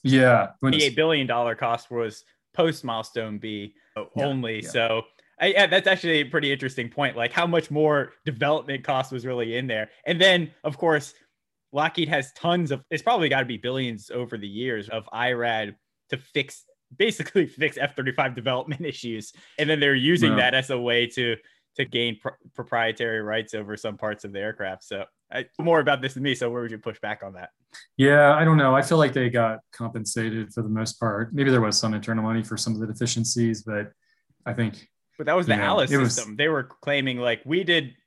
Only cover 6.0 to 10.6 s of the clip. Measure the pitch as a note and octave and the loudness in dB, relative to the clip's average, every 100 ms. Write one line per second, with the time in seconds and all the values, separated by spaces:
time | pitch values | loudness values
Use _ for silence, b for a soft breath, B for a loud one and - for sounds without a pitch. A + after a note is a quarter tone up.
6 | E3+ D#3 C3 D#3 C#3+ C#3 C3+ C3 A#2 - | 2 0 2 0 0 -2 -4 -6 -8 -2
7 | C#3 A#2 A#2+ - F3 E3+ D#3 D3 D#3 D3 | -4 -2 -2 0 2 0 0 2 4 2
8 | B2 _ D3+ A#2 D3 D#3 C3+ C#3 C3 C3+ | 0 _ -8 -2 0 0 -2 -8 -2 -2
9 | C3 B2+ B2+ B2 A2+ A#2 C3 A2 G#2+ b | -2 -6 -6 -4 -4 -4 -4 -4 -6 b
10 | - E3+ F#3+ F3+ D#3 _ | -4 4 4 4 0 _